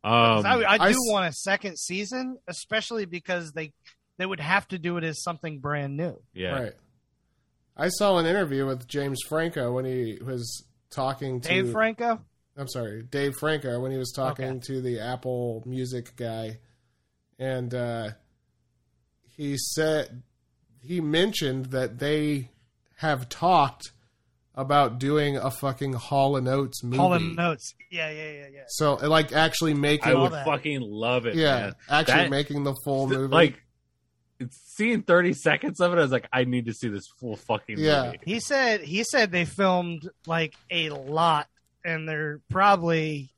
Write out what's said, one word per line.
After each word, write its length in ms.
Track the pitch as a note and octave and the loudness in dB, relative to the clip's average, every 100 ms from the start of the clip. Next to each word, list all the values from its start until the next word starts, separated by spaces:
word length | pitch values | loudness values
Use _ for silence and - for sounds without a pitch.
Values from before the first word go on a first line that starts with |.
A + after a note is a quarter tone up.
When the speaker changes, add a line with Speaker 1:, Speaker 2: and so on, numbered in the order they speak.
Speaker 1:
'Cause 420 | G#2 A#2 A#2 A2 G#2+ | 6 8 8 6 4
Speaker 2:
Um, 180 | B3 | 4
Speaker 1:
I, 20 | G3+ | 4
I 80 | |
Speaker 3:
I 40 | G#3 F#3 | 6 6
Speaker 1:
do 40 | B3+ | 4
Speaker 3:
s- 160 | A#3 | 2
Speaker 1:
want 180 | G#3 F3 | 2 0
a 40 | |
second 440 | C#3+ G3 G3+ G3+ D#3+ | -4 -2 -2 -2 -8
season, 600 | - F#3 G3+ B3+ B3+ B3+ - | -6 -6 -6 -6 -8 -10 -12
especially 580 | E3+ - A3 G#3+ A#3 F#3+ | -12 -4 -4 -4 -6 -6
because 480 | F3 - F3+ D#3+ | -8 -4 -4 -4
they, 180 | D#3+ D#3 _ - _ _ - | -8 -10 _ -20 _ _ -8
they 80 | F#3 | -6
would 140 | F#3 | -6
have 260 | D3+ G3 - | 0 0 0
to 100 | F#3 | -6
do 200 | E3 F3 | -4 -2
it 60 | |
as 200 | D#3+ D3 | -4 -6
something 360 | - E3 E3 D3 | -8 -8 -8 -8
brand 360 | C#3+ D3 C#3 C#3 | -4 -4 -4 -4
new. 240 | E3+ G#2+ _ | -6 -8 _
Speaker 2:
yeah. 260 | F2+ F#2 C3 | -8 -4 -4
Speaker 3:
Right. 140 | A2+ - _ _ _ _ _ _ _ _ _ - | -6 -10 _ _ _ _ _ _ _ _ _ -4
I 100 | D#3+ | -4
saw 320 | F3+ G#3 F3+ | 2 4 4
an 60 | E3 | 2
interview 400 | G3 E3+ C3+ C3+ | 2 0 0 -2
with 200 | C3 - | -4 -6
James 340 | C#3+ C#3 C3 - | -4 -4 -4 -4
Franco 460 | D#3 E3 D#3+ B2 | -2 -2 -2 -2
when 120 | B2+ C3 | -2 -2
he 340 | B2+ A2+ G#2 | -4 -4 -6
was 460 | B2 B2+ A#2 - _ _ _ | -8 -8 -8 -12 _ _ _
talking 480 | - C3 C3 C#3 B2+ | -4 -4 -4 -6 -6
to 80 | D#3 | 0
Speaker 1:
Dave 220 | F3+ F#3+ | 0 0
Franco? 520 | A3 A3 A3 A#3 A3 - _ _ - | 0 0 0 -2 -2 -6 _ _ -14
Speaker 3:
I'm 100 | C3+ | -10
sorry, 340 | C3 A2+ G#2+ | -8 -8 -10
Dave 340 | A#2+ C#3 C#3+ C3+ | -6 -2 -2 -2
Franco, 420 | D3+ D3+ C3+ A#2+ | -2 -2 -2 -4
when 120 | C3 | -4
he 60 | C3+ | -4
was 140 | B2+ | -6
talking 340 | - C3 C3+ C3 | -4 -4 -4 -6
Speaker 1:
Okay. 140 | C3 B2 | -6 -6
Speaker 3:
to 140 | C3 | -6
the 180 | B2+ A#2 | -4 -4
Apple 640 | G#2 B2 B2+ B2 A#2+ A2+ B2 | -4 -6 -4 -4 -4 -6 -8
Music 500 | B2+ B2+ B2 A#2+ - | -6 -6 -8 -10 -10
guy. 420 | A#2 A2+ A2 A2 _ _ _ _ _ _ _ _ | -8 -6 -8 -12 _ _ _ _ _ _ _ _
And, 340 | C3 C3 B2 | -6 -4 -4
uh, 360 | B2 A#2+ A#2 G#2+ A2 _ _ _ _ _ _ _ _ _ _ _ - | -4 -4 -4 -8 -10 _ _ _ _ _ _ _ _ _ _ _ -10
he 180 | C#3+ C#3 | -6 -4
said, 640 | - - D#3 D#3 - B2 - _ _ _ _ _ | -4 -2 0 0 -2 -10 -20 _ _ _ _ _
he 180 | B2+ F3 | -6 -4
mentioned 680 | D3+ D#3+ G3+ G#3 D3 C3 C3 | 0 2 2 0 -2 -2 -4
that 300 | C3 B2+ A#2+ | -4 -4 -4
they 500 | C#3+ D3+ D3+ C#3+ B2 _ _ _ _ _ | -2 0 0 -2 -6 _ _ _ _ _
have 320 | D#3+ C#3 B2 | -2 -2 -4
talked 640 | - F3 F3 C#3 - - _ _ _ _ _ _ | 0 4 6 4 0 -20 _ _ _ _ _ _
about 460 | - C3+ C#3+ C3+ A#2+ | -8 2 4 4 2
doing 380 | C3+ D3+ D3 C#3 | 0 2 2 0
a 120 | B2+ | -4
fucking 440 | B2 C#3 B2 C#3 | -2 -4 -2 -4
Hall 420 | B2+ - C#3+ C3+ C#3 | -4 0 2 4 2
and 120 | B2+ | 0
Oates 340 | C3+ C3+ - | 0 -2 -6
movie. 140 | A#2+ B2+ | -4 2
Speaker 1:
Hall 160 | F3+ | 4
and 260 | F3 E3 E3 | 4 0 -2
Oates. 340 | E3+ C#3+ - - _ | -2 -2 -10 -20 _
Yeah, 220 | F3+ D#3 | -8 -8
yeah, 200 | D#3 D#3 | -8 -12
yeah, 160 | D3 C#3 | -14 -18
yeah. 100 | C#3 - | -20 -12
Speaker 3:
So, 280 | - D3+ C#3 | 0 2 2
like, 360 | C#3+ D#3+ D3+ | 4 4 4
actually 420 | D3 D#3+ - E3 | 2 2 2 0
making 380 | C#3+ D3 D3 B2+ | 2 2 2 4
Speaker 2:
I 20 | |
would 60 | C3 | 4
Speaker 1:
All 60 | C3 | 4
that. 140 | D3 C#3 | 2 -2
Speaker 2:
fucking 360 | C#3+ D3+ C#3 | -2 -2 -4
love 440 | A2+ G#2 A2+ B2 A#2 | -4 -4 0 0 0
it, 100 | D#3+ | 2
Speaker 3:
Yeah, 200 | D#3 B2+ | 4 2
Speaker 2:
man. 200 | G2+ - - | -2 -8 0
Speaker 3:
actually 340 | D3 D#3+ C#3 | 0 4 4
Speaker 2:
That, 60 | E3+ | 4
Speaker 3:
making 320 | C#3 C#3+ C#3+ C#3 | 0 -2 -2 -2
the 100 | C3 | -4
full 240 | D3 C3+ C3+ | -4 -2 0
Speaker 2:
th-, 100 | C3+ | 0
Speaker 3:
movie. 160 | C3+ | 2
Speaker 2:
like, 300 | D#3+ D#3 - _ _ _ _ _ _ _ _ B2+ - - - | 6 4 2 _ _ _ _ _ _ _ _ -12 -12 -20 -2
seeing 280 | A3 A#3 | 2 2
thirty 300 | - F3 F3 | 6 6 6
seconds 460 | C3 D#3+ D3 C#4+ F3 | 2 2 2 0 0
of 140 | F3 | 2
it, 40 | F3 | 4
I 40 | |
was 100 | C#3+ | 2
like, 160 | B2+ - | 0 0
"I 100 | B2+ B2 | 0 0
need 200 | B2 A#2 | 0 -2
to 80 | |
see 140 | G#2+ A#2+ | -6 -6
this 160 | G2+ - _ | -6 -10 _
full 160 | B2 G#2 | -12 -10
fucking 400 | - G#2+ - A2 | -4 -4 -4 0
Speaker 3:
Yeah. 280 | D#3 C#3+ B2 | 4 4 2
Speaker 2:
movie." 120 | - E3 | -6 -6
Speaker 1:
He 140 | A3+ | -4
said, 420 | - C#4 B3+ G#3 | 0 2 4 2
he 220 | D3 F#3 | 0 -4
said 280 | A#3 C#4+ G#3+ | 0 2 2
they 140 | F3 E3 | 2 -2
filmed, 640 | - G3 F3+ F3 E3 E3 _ - | 2 2 4 0 -6 -12 _ -4
like, 300 | E3 D#3+ - _ | -2 -2 -6 _
a 200 | F3 D#3 | -4 -4
lot, 580 | C#3+ C3 D#3 E3+ D3+ D3 _ _ _ F3 | -6 -4 2 4 4 0 _ _ _ -6
and 240 | D#3+ D#3 | -6 -4
they're 320 | D#3 D#3 D3+ _ | -6 -6 -8 _
probably 800 | F#3 G3+ G3 E3+ E3 D#3 D3 C3 | 4 6 6 4 0 0 -4 -10